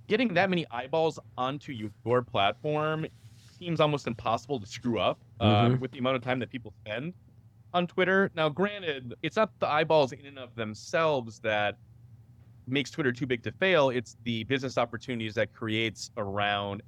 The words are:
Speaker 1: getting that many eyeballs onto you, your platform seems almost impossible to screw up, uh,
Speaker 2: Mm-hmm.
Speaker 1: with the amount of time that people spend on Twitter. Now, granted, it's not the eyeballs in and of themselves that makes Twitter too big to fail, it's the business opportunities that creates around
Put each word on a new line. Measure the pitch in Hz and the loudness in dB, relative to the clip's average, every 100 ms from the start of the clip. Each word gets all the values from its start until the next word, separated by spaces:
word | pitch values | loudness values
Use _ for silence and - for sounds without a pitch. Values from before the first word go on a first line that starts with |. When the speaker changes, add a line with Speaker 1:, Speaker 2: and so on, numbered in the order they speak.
| - | -2
Speaker 1:
getting | 208 226 | 0 2
that | 170 190 | 2 2
many | 180 151 | 2 -2
eyeballs | 117 135 160 160 - - - | -6 -2 0 0 -2 -8 -4
onto | 127 143 - | -4 -4 -8
you, | 123 107 - | -10 -10 -6
your | 113 123 | 0 2
platform | 120 107 98 - 151 151 156 156 160 - - - - - | 2 2 2 2 -2 -2 0 -2 -6 -10 -20 -20 -20 -12
seems | 175 156 | -2 2
almost | 151 143 - | 2 2 -4
impossible | 110 120 117 - 139 | -4 -2 -2 -2 -6
to | 101 | -6
screw | - 123 110 | -6 -2 0
up, | 101 151 - - | 0 -2 -8 0
uh, | 107 104 117 | 4 6 6
Speaker 2:
Mm-hmm. | 127 | 2
Speaker 1:
with | 127 | -2
the | 131 | -2
amount | 127 131 | 0 0
of | |
time | 123 127 | 0 -2
that | 107 | -2
people | 131 110 - | -8 -12 -16
spend | - 110 156 - - - - - - | -8 -8 -8 -12 -18 -20 -20 -20 -4
on | 175 175 | -2 0
Twitter. | - 180 190 196 | 0 2 4 2
Now, | 165 156 | 2 0
granted, | 143 202 208 175 139 123 - | 0 -2 -2 -6 -6 -8 -8
it's | 156 214 | -4 0
not | 220 - | 0 0
the | - | 0
eyeballs | 147 160 156 131 | 2 4 4 4
in | 135 139 | 0 -16
and | 139 | -16
of | 127 117 | -12 -8
themselves | 110 104 - 170 160 143 113 110 | -6 -8 -4 0 2 2 -2 -6
that | 110 107 104 101 - - - - - - - - - | 0 2 0 -2 -12 -20 -20 -20 -20 -20 -20 -18 -4
makes | 135 147 | -2 -2
Twitter | - 139 | -2 -2
too | 123 131 | -2 -2
big | 123 | -4
to | 110 | -6
fail, | - 190 175 135 | -2 2 4 4
it's | 123 117 - | 0 -6 -8
the | 120 113 | -6 -4
business | 110 135 131 123 | -2 -4 -2 -2
opportunities | 120 113 - 120 110 | -2 -4 -6 -6 -4
that | 107 107 | -2 -2
creates | - 110 110 113 101 - - | -4 -4 -2 -2 -4 -10 -8
around | 101 101 101 101 101 101 | -6 -2 0 0 -2 -6